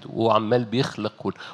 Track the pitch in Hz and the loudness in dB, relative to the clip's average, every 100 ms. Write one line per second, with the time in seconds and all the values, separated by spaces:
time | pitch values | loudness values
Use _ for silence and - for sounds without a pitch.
0 | - - 113 110 107 123 110 120 - - | -8 0 4 4 4 0 2 -2 -2 -2
1 | 104 - 98 - - | -6 -4 -6 -6 -8